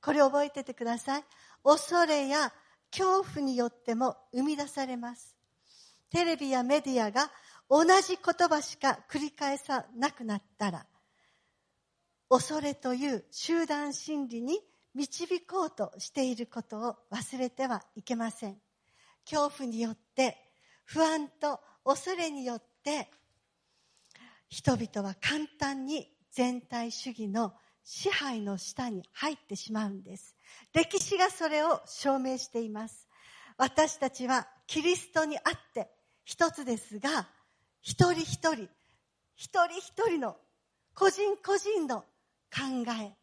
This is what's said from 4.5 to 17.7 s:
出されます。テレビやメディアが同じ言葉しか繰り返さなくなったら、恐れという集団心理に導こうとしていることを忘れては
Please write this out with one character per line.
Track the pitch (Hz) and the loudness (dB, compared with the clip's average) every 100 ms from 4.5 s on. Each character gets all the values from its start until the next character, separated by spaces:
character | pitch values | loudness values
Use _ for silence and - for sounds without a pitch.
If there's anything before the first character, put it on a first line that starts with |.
| 294 | -2
出 | 285 | -4
さ | - 269 | -4 -6
れ | 247 | -6
ま | 233 | -8
す。 | 240 - _ _ _ _ - - _ _ | -12 -20 _ _ _ _ -20 -20 _ _
テ | 339 | 0
レ | 339 320 | 2 2
ビ | 277 | 2
や | 262 | 0
メ | 247 294 | 4 2
デ | 294 | 2
ィ | 254 | 0
ア | 214 | 2
が | 214 294 - - - _ | 2 0 -2 -20 -20 _
同 | 285 330 370 | 6 10 8
じ | 381 370 | 6 -2
言 | - 330 349 | 0 2 4
葉 | 302 | 2
し | 294 - | -2 -2
か | 277 - - | 0 0 -4
繰 | 302 | -6
り | 294 | -6
返 | - 285 277 | -4 -2 -2
さ | - 269 - 240 | -2 -4 -4 -2
な | 277 | -2
く | - | -2
な | 226 202 | -6 -6
っ | _ _ | _ _
た | 208 | -4
ら、 | 170 - _ _ _ _ _ _ _ _ _ _ _ _ _ _ | -4 -12 _ _ _ _ _ _ _ _ _ _ _ _ _ _
恐 | 254 - 311 | 4 4 -4
れ | 294 | -4
と | 277 262 | -4 -4
い | 247 285 | -2 -2
う | 240 - | -2 -6
集 | - - 339 330 | -12 -2 0 0
団 | 294 294 | -2 -4
心 | 269 - 302 269 | -8 -6 -6 -6
理 | 233 | -6
に | 240 370 - _ _ | -4 -4 -4 _ _
導 | 254 285 - 339 359 | -8 -6 -6 -4 -4
こ | - 370 320 | -4 -4 -4
う | |
と | - 202 - | -4 -8 -6
し | - | -10
て | - | -4
い | 262 | -2
る | 233 233 | -2 -8
こ | - | -10
と | 220 214 | -10 -8
を | 233 214 _ | -6 -8 _
忘 | 220 - 262 | -8 -8 -6
れ | 254 | -6
て | - | -4
は | 269 | -4